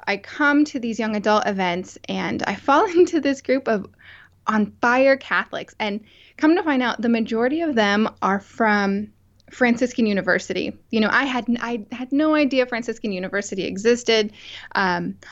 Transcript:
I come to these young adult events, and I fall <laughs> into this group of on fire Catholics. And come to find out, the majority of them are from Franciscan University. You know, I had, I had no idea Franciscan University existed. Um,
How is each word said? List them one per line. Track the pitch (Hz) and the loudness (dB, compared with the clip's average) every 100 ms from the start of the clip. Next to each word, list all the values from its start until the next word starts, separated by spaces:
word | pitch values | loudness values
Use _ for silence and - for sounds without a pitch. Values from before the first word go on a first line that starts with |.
| - | -4
I | 202 | -4
come | - - 285 285 | -6 -2 2 2
to | 294 269 | 2 -2
these | 233 220 | -6 -4
young | 220 | -4
adult | 214 214 214 208 | -2 2 2 2
events, | 196 180 175 185 - - | 0 -2 -2 -6 -14 -8
and | 190 175 - | -6 -4 -4
I | - 196 | -4 -2
fall | - 285 403 | 2 2 4
<laughs> | |
into | 339 339 330 | 4 4 2
this | 277 269 | 0 -2
group | - 262 247 | -2 -2 0
of | 214 - _ - - - _ - | -2 -4 _ -20 -20 -20 _ -2
on | 214 208 - | 0 -2 0
fire | 240 254 269 269 | 2 4 4 2
Catholics. | - 180 214 - - - | 0 -4 -2 -8 -12 -8
And | 214 208 - - - - | -6 -6 -10 -20 -20 0
come | 311 349 | 2 2
to | |
find | 320 262 | 2 0
out, | 240 - | 0 -2
the | 233 | 0
majority | 226 226 226 247 311 | 0 0 0 0 0
of | 330 233 | 0 2
them | 202 208 220 - | 2 2 0 -2
are | 190 196 | -2 -2
from | - - 226 208 196 202 208 _ _ _ _ | -4 -2 2 2 0 -2 -6 _ _ _ _
Franciscan | - 247 233 247 247 220 | 0 0 2 0 0 0
University. | 202 180 180 - 180 - - _ | 0 0 -2 -2 -6 -6 -10 _
You | 220 | 0
know, | 214 | 2
I | 240 | 2
had, | 269 254 240 233 | 0 -2 -2 -4
I | 233 240 202 | -4 -8 -10
had | 240 254 | -12 -4
no | 277 311 | 0 2
idea | 302 285 262 254 | 2 2 2 0
Franciscan | 233 233 220 214 | -2 -6 -6 -6
University | 185 185 196 202 190 | -6 -4 -6 -4 -6
existed. | - 185 220 240 - 220 214 - - - - | -6 -2 0 2 2 0 0 -6 -18 -18 -6
Um, | - 190 175 175 196 - | -2 0 0 -4 -10 -14